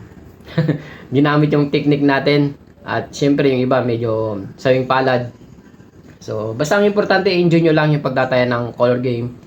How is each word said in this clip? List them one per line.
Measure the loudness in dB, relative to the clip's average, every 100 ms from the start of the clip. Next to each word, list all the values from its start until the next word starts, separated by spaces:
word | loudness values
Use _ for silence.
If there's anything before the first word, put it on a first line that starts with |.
| -16 -20 -20 -20 -8 -4
<laughs> | -2 -4 -8 -20 -4 0
ginamit | 2 2 2
yung | 2 0
technique | 0 0 2
natin. | 2 2 2 2 0 -4 -18 -20 -8
At | -6 -6
syempre, | -2 0 2 2
yung | 2 0
iba | 0
medyo | 0 -2 -2 -2 -4 -6 -10 -6
sawing | 0 0 0
palad. | 0 0 0 -4 -12 -20 -20 -20 -20 -20 -20 -20 -18
So, | -10 -8 -8 -6
basta | -2 2
ang | 2
importante, | 0 0 0 2
enjoy | 2 2 4
nyo | 4 2
lang | 2
yung | 0
pagtataya | 0 -2 0 2 2
ng | 0 -4 0
color | 0 2
game. | -2 -4 -6 -10